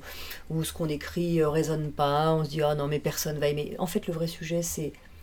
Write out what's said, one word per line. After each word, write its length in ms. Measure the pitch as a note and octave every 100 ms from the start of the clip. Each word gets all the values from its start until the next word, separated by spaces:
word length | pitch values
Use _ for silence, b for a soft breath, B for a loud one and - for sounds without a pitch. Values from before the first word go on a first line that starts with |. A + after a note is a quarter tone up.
| B B B B -
où 120 | D#3+
ce 120 | D#3+
qu'on 160 | - D#3+
écrit, 500 | D3 - F3 F3 E3
euh, 80 | D3+
résonne 420 | D#3 D3+ D#3 D3+
pas, 440 | C#3+ C#3+ D3 D#3+
on 100 | D#3+
se 60 | D3+
dit « 100 | D3+
Ah 120 | D3
non, 120 | D3+ C#3+
mais 120 | D3
personne 400 | D#3+ - D#3+ D3+
va 100 | D3
aimer ». 260 | D3 D3 -
En 80 | E3+
fait, 200 | G#3+ -
le 60 |
vrai 140 | D#3+ E3
sujet, 340 | - D#3+ E3+
c'est, 320 | E3+ - D3 - b b